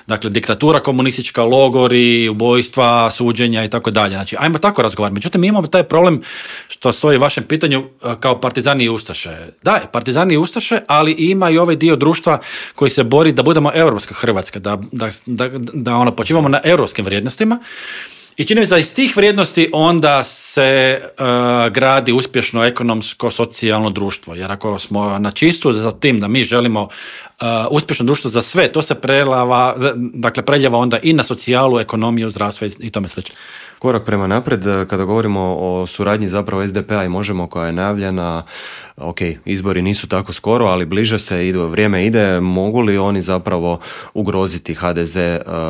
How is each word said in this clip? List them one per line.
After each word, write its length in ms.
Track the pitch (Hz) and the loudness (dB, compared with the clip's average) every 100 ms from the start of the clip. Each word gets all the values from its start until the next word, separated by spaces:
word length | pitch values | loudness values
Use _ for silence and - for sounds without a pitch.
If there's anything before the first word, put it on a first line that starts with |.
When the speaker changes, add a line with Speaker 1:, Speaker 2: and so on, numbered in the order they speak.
| - | -6
Speaker 1:
dakle, 240 | 107 110 | -6 -2
diktatura 500 | 107 - 107 151 151 | -2 -2 2 4 4
komunistička, 640 | - 131 131 131 123 - | 2 0 0 -2 -4 0
logori, 840 | 117 127 135 127 123 123 120 117 113 | 4 6 6 6 4 4 4 4 2
ubojstva, 840 | 107 120 120 123 - 120 120 113 | 2 2 2 0 2 4 4 2
suđenja 540 | - 120 113 120 113 | 0 0 0 0 0
i 60 | 110 | -2
tako 200 | 117 113 | -4 0
dalje. 240 | 104 101 | 0 0
Znači, 220 | 95 98 98 | -2 -8 -2
ajmo 200 | 156 170 | -2 2
tako 240 | 202 202 | 2 2
razgovarati. 320 | 113 104 104 | 0 0 -2
Međutim, 260 | 98 170 190 | -2 -2 2
mi 60 | 185 | 2
imamo 200 | 208 156 | 2 2
taj 160 | 185 | 2
problem 400 | 165 160 180 143 - - - - - | 4 4 4 4 -2 -14 -14 -14 -16
što 240 | - 127 | -4 -2
stoji 240 | - 151 135 | 2 2 4
u 40 | |
vašem 240 | 139 - | 2 0
pitanju, 340 | - 156 160 135 135 _ | -4 -2 0 0 -4 _
e, 100 | 120 113 | -8 -2
kao 200 | 131 123 | -2 0
partizani 440 | 127 131 131 139 | -2 -2 0 2
i 40 | 117 | 0
ustaše. 420 | 113 - - 87 80 82 - | -2 -6 -12 -12 -14 -18 -6
Da, 180 | - 214 - | 0 0 -2
partizani 420 | 117 131 127 185 | -4 -2 2 2
i 40 | 151 | 2
ustaše, 400 | 170 233 - 233 - | 0 -4 -2 -2 2
ali 260 | 147 156 | 2 2
ima 380 | 160 165 196 180 | 2 0 2 2
i 80 | 160 | 4
ovaj 180 | 175 160 | 2 2
dio 200 | 160 147 | 2 4
društva 420 | 139 165 - 151 - - - | 2 2 0 0 -2 -12 -12
koji 160 | - 139 | -2 0
se 140 | - | 2
bori 280 | 120 139 160 | 4 4 4
da 100 | 131 | 4
budemo 280 | 131 156 147 | 4 4 2
europska 400 | 156 160 104 - | 4 2 2 -4
Hrvatska, 440 | - 117 113 - 101 | -4 -2 -2 -4 -8
da, 200 | 98 101 104 | -6 -6 -6
da, 180 | 127 110 - - | -8 -6 -8 -8
da, 220 | 120 127 131 120 | -4 -4 -6 -8
da, 240 | 147 120 120 | -6 -2 2
ono, 200 | 123 113 | 2 0
počivamo 320 | 107 160 143 | 0 2 4
na 120 | 139 | 2
europskim 400 | 156 175 110 - | 4 4 2 -4
vrijednostima. 540 | 98 101 117 - 220 240 - - - - - - - - | -4 -2 -4 0 0 0 -4 -16 -14 -14 -16 -18 -12 -6
I 80 | |
čini 160 | - 220 | 0 2
mi 60 | 196 | 4
se 80 | |
da 40 | 180 | 4
iz 160 | 156 | 2
tih 220 | - 262 208 | 0 0 4
vrijednosti 540 | 202 202 170 - 165 | 4 4 0 2 2
onda 520 | 156 160 170 151 143 | 4 4 4 4 2
se, 380 | 123 - - - | 0 -8 -4 2
e, 380 | 135 135 131 131 - - 131 123 123 123 117 | 4 4 2 0 -6 -4 0 2 2 2 2
gradi 420 | 117 131 135 123 | 2 2 4 2
uspješno 520 | 123 127 127 110 117 | 0 0 -2 -2 0
ekonomsko, 680 | 117 120 120 110 107 - 120 | 0 0 -2 -2 -6 -6 -4
socijalno 600 | - 117 - 113 107 107 | -2 -4 -2 -2 0 0
društvo. 440 | 95 98 - - | -2 -4 -6 -12
Jer 180 | 85 92 | -10 -8
ako 260 | 101 110 98 | -6 -6 -6
smo 400 | - 101 104 101 | -4 -2 -2 -2
na 120 | 104 | -4
čistu 420 | - 160 170 147 | 2 2 2 0
za 180 | 110 113 | 0 -2
tim 280 | - 143 117 | 0 0 0
da 100 | 101 | 0
mi 160 | 131 | 0
želimo, 440 | 113 120 120 107 101 | 0 0 0 -2 -4
e, 560 | - - - - - 120 113 117 | -10 -18 -18 -18 -8 -4 -2 0
uspješno 360 | 147 151 - 123 | -2 -2 -2 0
društvo 240 | 147 123 | 0 -2
za 120 | 117 | -4
sve, 300 | - 180 143 | -2 0 2
to 100 | 160 | 0
se 120 | 151 | -2
prelava, 800 | 131 - 135 139 127 123 123 127 120 139 120 | -2 0 2 2 2 2 2 2 2 -2 -2
dakle, 460 | 120 127 117 - | -6 -4 -4 -2
preljeva 360 | 123 143 135 120 | 0 2 2 2
onda 200 | 123 117 | 2 0
i 100 | 160 | 2
na 100 | 160 | 2
socijalu, 580 | 127 120 - 123 135 120 | 0 -4 0 2 2 2
ekonomiju, 500 | 110 113 113 117 113 | 0 -2 0 0 -2
zdravstvo 360 | 101 104 101 104 | -4 -6 -4 -8
i, 40 | - | -8
i 100 | 117 | -8
tome 180 | 107 95 | -6 -6
slično. 260 | - - - - - - - | -8 -12 -16 -20 -20 -20 -4
Speaker 2:
Korak 260 | 127 117 | 0 0
prema 220 | 110 104 95 | 0 -2 0
naprijed, 400 | 110 123 110 95 | 0 0 -2 0
e, 200 | 98 92 | -2 -2
kada 160 | 95 | -2
govorimo 520 | 95 110 110 98 92 82 | 0 0 0 0 -2 -2
o 280 | 92 90 90 | -2 -2 -4
suradnji 420 | - 101 107 101 | -4 -2 -2 -2
zapravo 380 | 98 101 98 101 | -4 -2 -4 -2
S 60 | |
D 100 | 98 | -4
P-a 220 | 98 107 | -4 -2
i 40 | 90 | -2
Možemo 380 | 92 101 92 87 | -4 -4 -4 -6
koja 200 | 87 82 | -6 -4
je 60 | |
najavljena, 680 | 82 98 104 95 92 87 82 85 - - - - - | -2 -2 -2 -4 -4 -4 -6 -8 -16 -16 -18 -20 -12
ok, 220 | 76 85 87 82 | -10 -6 -6 -6
izbori 380 | - 98 98 90 | -6 -4 -2 -2
nisu 240 | 92 101 - | -2 -2 -2
tako 260 | 95 101 | -4 -4
skoro, 340 | 90 104 120 107 | -6 0 2 2
ali 180 | 92 | 0
bliže 340 | 85 95 110 110 | -2 -2 0 -2
se, 300 | - 90 90 | -2 -2 -2
idu, 180 | 92 82 | -2 -2
vrijeme 400 | 82 107 95 101 | 0 0 2 2
ide, 340 | 113 101 90 | 2 2 2
mogu 400 | 92 92 98 117 | 0 0 0 0
li 180 | 110 98 | 2 2
oni 240 | 98 101 | 0 -2
zapravo 580 | 90 92 87 90 87 85 - - - | -2 -4 -2 -2 -2 -4 -8 -18 -10
ugroziti 600 | 107 101 95 95 85 - | -4 -2 0 -2 -4 -8
H 180 | 78 87 | -4 -2
D 120 | 85 | -2
Z, 160 | 85 90 | -2 -2
e, 200 | 85 85 - 85 | -2 -2 -6 -6